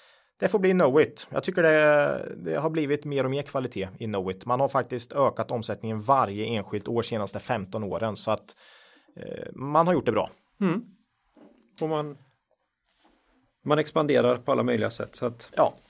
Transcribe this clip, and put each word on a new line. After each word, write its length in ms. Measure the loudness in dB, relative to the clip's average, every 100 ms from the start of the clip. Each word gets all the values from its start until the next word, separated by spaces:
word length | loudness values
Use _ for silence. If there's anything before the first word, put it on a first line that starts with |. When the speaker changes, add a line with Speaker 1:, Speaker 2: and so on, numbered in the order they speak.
| _ _ _ _
Speaker 1:
det 80 | 0
får 100 | 2
bli 120 | 2
Knowit. 560 | 4 6 6 4 0 -8
Jag 140 | -6
tycker 180 | -2 2
det, 720 | 4 6 6 4 2 -2 -6 -8
det 180 | -4
har 160 | -2 -2
blivit 340 | -2 0 -2
mer 200 | -2 -2
och 60 | 0
mer 120 | -2
kvalitet 460 | -4 -4 -4 -6 -8 -8
i 60 |
Knowit. 420 | -4 -2 -4 -6 -2
Man 140 | 0
har 80 | 0
faktiskt 440 | 0 -2 -6 -6
ökat 380 | 0 2 0 -4
omsättningen 500 | -4 -6 -6 -6 -4
varje 460 | 2 2 2 -2 -4
enskilt 420 | -4 -4 -6 -4
år 140 | -4
senaste 360 | -2 -4 -4 -6
femton 440 | -4 -4 -4 -6
åren. 320 | -6 -4 -4 -4
Så 140 | -4
att, 260 | -4 -6 -20 -20 -20 _ _ _ -18
eh, 300 | -12 -12 -12
man 320 | -10 0 2 4
har 80 |
gjort 120 | 4 2
det 60 |
bra. 180 | 0 -2 -6 _ -2
Speaker 2:
Mm. 220 | -2 -2 -6 _ _ _ _ _ -20 _ _ -6
Och 80 | -4
man, 280 | -2 -4 -10 _ _ _ _ _ _ _ _ _ _ _ _ _ _
man 140 | 0 0
expanderar 580 | 2 0 4 4 4 2
på 160 | 0
alla 100 | 0
möjliga 280 | 2 0 0
sätt. 260 | -4 -10 -8
Så 100 | -8
att, 240 | -8 -6 0
Speaker 1:
Ja. 180 | 2 0 _